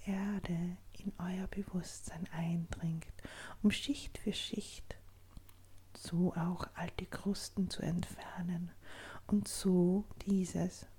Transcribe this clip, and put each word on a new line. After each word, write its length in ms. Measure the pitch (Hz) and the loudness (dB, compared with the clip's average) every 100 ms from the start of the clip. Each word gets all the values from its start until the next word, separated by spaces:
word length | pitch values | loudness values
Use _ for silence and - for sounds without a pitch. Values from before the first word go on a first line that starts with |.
Erde, 720 | - 190 202 202 180 170 175 180 - - | -2 0 2 0 0 0 0 -4 -10 -8
in 140 | 202 - | -6 -4
euer 280 | 175 185 185 | -2 -2 -2
Bewusstsein 800 | - 196 180 170 - - 165 180 | -4 -2 -2 -2 -6 -8 -6 -4
eindringt, 720 | 160 165 170 165 - 165 160 - - - - - - | 0 2 2 0 -2 0 -2 -4 -12 -12 -10 -12 4
um 80 | 208 | 6
Schicht 480 | - - 277 - - | 6 2 0 -2 -4
für 160 | 220 | -2
Schicht 640 | - - - - - - - - - - - - - - - - - | -2 -2 -4 -4 -8 -10 -10 -14 -18 -16 -16 -16 -18 -16 -16 -16 -12
so 380 | - 170 180 | 0 4 4
auch 320 | 170 170 175 - | 4 0 0 -4
alte 320 | - 175 - 185 | -4 -6 -4 -6
Krusten 640 | - 202 196 - - 185 | -2 0 -2 -2 0 0
zu 120 | - | 2
entfernen 880 | - 175 - - - 190 175 170 175 - - - - - - | 0 0 -2 -6 -8 -4 -2 -2 -4 -8 -14 -12 -12 -8 2
und 220 | 208 - | 2 2
so 560 | - 196 180 175 190 208 - - | 2 6 8 8 6 2 -4 2
dieses 600 | 196 180 175 180 - - | 4 4 2 0 -2 -14